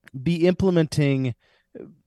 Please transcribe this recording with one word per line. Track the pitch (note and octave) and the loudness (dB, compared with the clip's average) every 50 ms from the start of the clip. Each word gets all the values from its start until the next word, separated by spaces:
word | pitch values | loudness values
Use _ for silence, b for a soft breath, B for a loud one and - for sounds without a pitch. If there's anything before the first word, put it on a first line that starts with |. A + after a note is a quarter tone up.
| _ - - C3+ B2+ | _ -16 -14 -6 -4
be | E3 E3+ D#3+ E3 | -2 0 2 2
implementing | F3+ F3+ - F#3+ F#3+ F3+ E3+ D#3+ - - D3+ D3 C#3 C#3 C3+ C3 B2+ A2+ - _ _ _ _ _ _ - - - - - _ _ | 0 2 2 0 2 2 2 2 2 0 0 0 2 0 0 -2 -4 -6 -8 _ _ _ _ _ _ -20 -20 -20 -20 -20 _ _